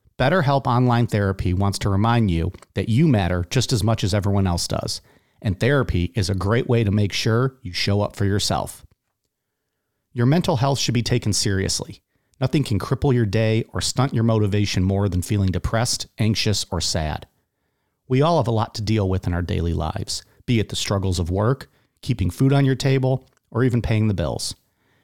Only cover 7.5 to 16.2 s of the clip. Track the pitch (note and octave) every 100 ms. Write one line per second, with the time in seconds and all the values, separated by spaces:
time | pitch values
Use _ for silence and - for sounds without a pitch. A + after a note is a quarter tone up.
7.5 | - F#2+ F2 - G2+ G#2 - G2+ G#2 -
8.5 | D2 - - - _ _ _ _ _ _
9.5 | _ _ _ _ _ _ B2 A#2+ E3 F3
10.5 | C#3 C#3 C#3 - A#2+ G#2+ B2 G#2+ G2 G#2+
11.5 | F#2+ G2 - - - _ _ _ - C3
12.5 | D#3 B2+ G2 - C3+ C#3+ B2 G#2 A2 A2
13.5 | A2 - - - - C3+ A#2 A2+ A2 G#2
14.5 | G#2 G2+ G2+ F#2 G2 G2+ F2+ - G#2 G2
15.5 | F2 - A2+ B2 - - -